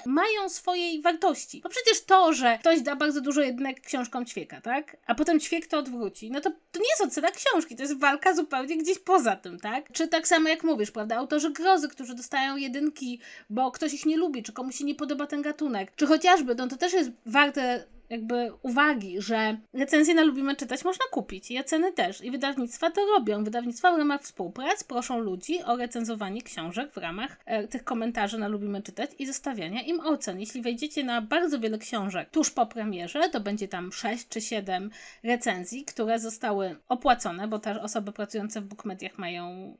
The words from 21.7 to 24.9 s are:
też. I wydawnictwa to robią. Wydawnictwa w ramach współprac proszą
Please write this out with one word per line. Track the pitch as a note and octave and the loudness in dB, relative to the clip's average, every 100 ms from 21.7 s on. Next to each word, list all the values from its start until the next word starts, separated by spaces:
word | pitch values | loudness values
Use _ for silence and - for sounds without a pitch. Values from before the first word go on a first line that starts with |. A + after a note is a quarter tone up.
| D#4+ F4+ | 2 2
też. | F4+ F#3 A3+ | 2 -2 -2
I | B3 | -8
wydawnictwa | C4 C4+ C4+ A#3+ - - | -2 -2 -2 -4 -2 0
to | - G4+ | 2 4
robią. | G#4 G#3+ G#3 | 4 4 0
Wydawnictwa | G#3+ A#3 A#3+ A#3 F4+ | 0 -2 -4 2 4
w | E4+ | 4
ramach | D4 C#4+ | 4 0
współprac | - - F3+ G#3+ C#4+ G#4 | -4 -8 -8 -4 -2 -2
proszą | - | -2